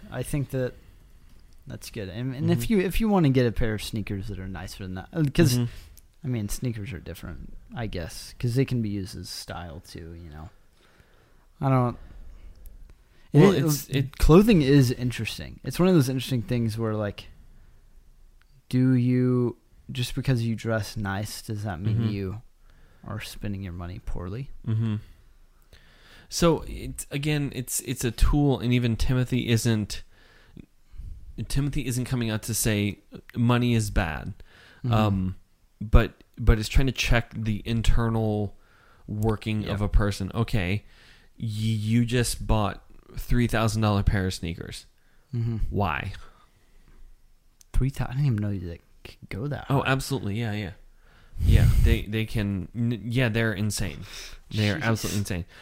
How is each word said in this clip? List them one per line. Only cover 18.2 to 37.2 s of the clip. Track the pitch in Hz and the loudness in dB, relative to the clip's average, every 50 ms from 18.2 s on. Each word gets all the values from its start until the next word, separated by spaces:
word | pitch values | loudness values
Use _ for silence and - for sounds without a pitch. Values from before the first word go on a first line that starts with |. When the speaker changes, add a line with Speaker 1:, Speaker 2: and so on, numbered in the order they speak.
| - - - - - _ - - _ | -20 -20 -20 -20 -20 _ -20 -20 _
Speaker 1:
do | - - 127 127 127 131 | -2 0 2 4 4 4
you, | 127 123 123 127 127 123 127 123 123 123 117 - _ _ _ - - - - | 4 4 4 2 2 2 2 2 2 0 0 -2 _ _ _ -20 -20 -16 -12
just | - 127 120 - - | -6 -6 -6 -4 -4
because | 139 123 - 131 117 | -4 0 0 2 2
you | 117 117 113 | 2 -2 -4
dress | 107 - 113 113 110 101 - - | -4 -2 -2 -2 -2 -4 -6 -6
nice, | 110 104 98 98 98 110 101 - - - | -6 -6 -4 -4 -4 -6 -8 -10 -12 -10
does | - 113 101 101 | -8 -8 -6 -6
that | 107 90 76 | -6 -6 -4
mean | 98 110 110 117 | -2 -2 0 0
Speaker 2:
Mm-hmm. | 113 110 | 0 0
Speaker 1:
you | 104 98 98 92 98 110 - - _ _ - - - - - - - - - | -2 -2 -4 -6 -8 -10 -14 -20 _ _ -20 -20 -20 -20 -20 -20 -20 -18 -14
are | - 107 110 | -10 -10 -10
spending | - - - - - 107 101 95 | -10 -12 -12 -8 -8 -6 -6 -6
your | 98 92 85 | -8 -10 -10
money | 87 85 87 92 117 - | -10 -10 -10 -12 -10 -8
poorly? | - - - 87 90 98 123 139 - - - - | -6 -6 -6 -6 -8 -8 -10 -10 -12 -12 -10 -4
Speaker 2:
Mm-hmm. | - 113 110 113 113 107 107 - - - _ - - - - - - _ _ _ _ - - - - - - - - - - - - | -4 -2 0 0 -2 -4 -4 -8 -12 -20 _ -20 -20 -20 -20 -20 -20 _ _ _ _ -20 -20 -20 -20 -20 -20 -20 -20 -20 -20 -18 -10
So | - - 175 170 156 - - | -4 2 2 2 2 2 -4
it's, | - - - 107 131 131 - - - | -10 -12 -10 -10 -12 -10 -12 -12 -8
again, | - 143 143 151 151 147 143 131 - | -8 -4 -2 -2 -2 -2 -2 -4 -6
it's, | 120 123 - - - | -8 -8 -6 -6 -8
it's | - - 131 - - | -6 -6 -6 -4 -4
a | 123 | -2
tool, | 113 - - - - 147 143 143 131 - | 2 4 4 4 4 4 4 2 2 2
and | - 123 | 2 2
even | 123 123 120 120 113 | 2 2 2 2 0
Timothy | - - - 131 127 127 120 127 120 120 104 | 2 2 2 2 2 0 0 0 -2 2 2
isn't, | 120 110 - 120 113 107 104 - - - - - - - - - - - - - - - - _ _ - _ _ - - - - - - - - - - 113 | 2 2 4 2 2 0 0 -4 -6 -10 -12 -16 -20 -20 -20 -20 -20 -20 -20 -20 -20 -20 -20 _ _ -20 _ _ -16 -14 -12 -12 -14 -14 -16 -16 -12 -12 -8
Timothy | - - 135 139 143 131 151 123 | -2 -2 0 0 0 -2 -4 -4
isn't | 127 120 127 123 | -2 -4 -4 -4
coming | - 131 123 117 110 | -2 -2 -2 -2 -2
out | 110 107 - | -2 -4 -4
to | - 110 | -4 -2
say | - - 117 107 104 101 104 - - _ - - - - - - | 0 2 2 2 2 2 0 -2 -6 _ -20 -20 -20 -18 -10 -2
money | 120 120 117 123 120 123 120 120 | 0 2 4 4 4 4 2 2
is | 113 107 104 | 2 2 2
bad, | 101 107 98 80 78 62 - - 104 - - - - - - - - - - | 0 0 0 0 -2 -6 -8 -8 -10 -12 -16 -20 -20 -20 -20 -20 -16 -8 -2
Speaker 1:
Mm-hmm. | 123 113 | 0 2
Speaker 2:
um, | 110 107 107 101 95 92 92 92 - - _ _ _ _ _ _ - | 2 4 2 2 0 -2 -4 -4 -8 -14 _ _ _ _ _ _ -12
but, | - 107 - - 110 - - _ - _ _ | 0 6 6 6 6 6 -2 _ -20 _ _
but | - 117 110 117 107 | -2 4 4 4 4
it's | 110 - | 4 4
trying | - - 139 | 4 4 4
to | 127 117 | 4 0
check | - - - 123 117 | 0 2 4 4 4